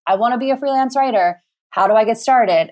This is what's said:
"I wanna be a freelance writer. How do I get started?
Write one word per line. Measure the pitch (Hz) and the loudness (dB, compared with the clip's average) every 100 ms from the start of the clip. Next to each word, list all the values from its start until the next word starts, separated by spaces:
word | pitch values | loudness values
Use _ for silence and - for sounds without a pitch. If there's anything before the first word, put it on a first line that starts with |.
| - | -4
"I | |
wanna | 190 233 247 | 0 0 -2
be | 269 | -4
a | 269 | -4
freelance | 277 269 262 | -2 -2 -2
writer. | 262 269 220 175 175 _ _ _ | -2 0 0 0 -4 _ _ _
How | - 190 | -2 2
do | |
I | 214 | 2
get | 214 226 | 2 0
started? | - 254 208 165 165 | 0 2 2 2 0